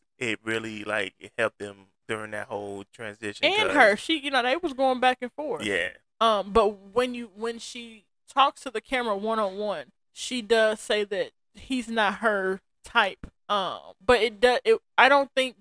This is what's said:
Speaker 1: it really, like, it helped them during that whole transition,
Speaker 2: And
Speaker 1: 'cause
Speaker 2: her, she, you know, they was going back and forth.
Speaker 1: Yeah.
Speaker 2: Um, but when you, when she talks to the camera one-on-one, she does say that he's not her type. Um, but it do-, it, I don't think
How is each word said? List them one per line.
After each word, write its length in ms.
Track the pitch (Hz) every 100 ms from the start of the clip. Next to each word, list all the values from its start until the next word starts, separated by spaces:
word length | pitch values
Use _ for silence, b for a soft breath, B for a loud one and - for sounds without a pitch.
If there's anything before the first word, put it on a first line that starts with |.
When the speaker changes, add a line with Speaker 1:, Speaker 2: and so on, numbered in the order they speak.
| _ _
Speaker 1:
it 200 | 120 107
really, 400 | 110 113 110 107
like, 300 | 104 107 98 -
it 140 | 107 -
helped 220 | 110 -
them 280 | 101 101 98 _ -
during 240 | 110 107
that 160 | 104 104
whole 340 | 104 101 101 101
transition, 540 | - 113 107 104 - 302
Speaker 2:
And 220 | 415 -
Speaker 1:
'cause 80 | 294
Speaker 2:
her, 200 | 220 208
she, 220 | - 320
you 140 | 277
know, 100 | 269
they 140 | 240 320
was 160 | 359
going 260 | 254 269 254
back 200 | 254 254
and 100 | 247
forth. 320 | - 302 160
Speaker 1:
Yeah. 260 | 107 92 90 - _ _
Speaker 2:
Um, 320 | 226 208 196
but 180 | 208 208 202 196
when 220 | 220 254
you, 160 | 240 233 190
when 240 | 233 233
she 440 | - 247 233 220 _ _ _
talks 340 | 277 277 -
to 80 | 269
the 80 | 220
camera 360 | - 262 240 196
one-on-one, 760 | 220 220 202 190 208 170 123 _ _
she 300 | - - 247
does 380 | 208 226 220 214
say 240 | - 214
that 260 | 202 196 147 - _
he's 320 | - - 262 226
not 280 | 226 202 196
her 440 | 226 202 190 190 _ _
type. 440 | - 240 196 - - _ -
Um, 440 | 202 175 101 76 -
but 160 | 196 240
it 200 | 226 208
do-, 180 | 247 247
it, 160 | - 226 - -
I 100 | 254
don't 220 | 285 277 -
think 220 | 254 -